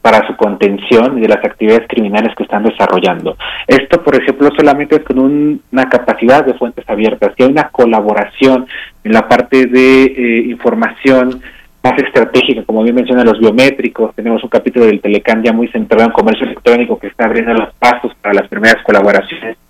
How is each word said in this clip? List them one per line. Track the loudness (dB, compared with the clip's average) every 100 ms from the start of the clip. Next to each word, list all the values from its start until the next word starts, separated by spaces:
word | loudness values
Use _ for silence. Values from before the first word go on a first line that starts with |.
para | 2 2 0
su | -2
contención | -2 0 -2 -2 0 2 2 0
y |
de | 0
las | 0 -2
actividades | -2 2 2 0
criminales | -4 -2 -2 -4 -6
que |
están | -6 -2
desarrollando. | -2 -2 -2 0 -2 -4 -8 -10 -12 -10 0
Esto, | 0 2 0
por | 2 0
ejemplo, | 0 0 0 2
solamente | 2 2 0 -2
es |
con | 0 0
un, | 0 0 -2 -4 _
una | -4 0
capacidad | 0 -2 -2 2 2
de | 2 -4
fuentes | -6 -8 -8
abiertas, | -2 -2 0 -4 2
que |
hay | 2
una | 2 -2
colaboración | 0 2 2 0 -2 -4 0 2 2 -4 -14 -18 _
en | 0
la | 0 2
parte | 0 2 0 2
de, | 4 6 6 4
eh, | 0 -2 -2 -2
información | -2 -2 -2 -4 -2 2 2 0 -4 -16 -20 _ _
más | -4 -2
estratégica, | -2 0 0 0 0 -4
como | -2 -2
bien | 0 0
menciona, | 0 2
los | 2 2
biométricos. | 2 4 2 0 -8 -4 -4 -4
Tenemos | -4 -4
un | -2
capítulo | -2 -2 2 2
del | 2
Telecán | -2 -2 0 -2
ya | 0
muy | -2 -2
centrado | -4 0 2 2
en |
comercio | 2 0 -2 -6
electrónico | -2 0 2 0 -4
que | -8
está | -6 -4
abriendo | -2 -2
los | -2 -4 _
pasos | 0 0 -6 -8
para | -2
las | -2 -2
primeras | -2 0 0
colaboraciones | 2 2 2 0 -2 -12 -14 -14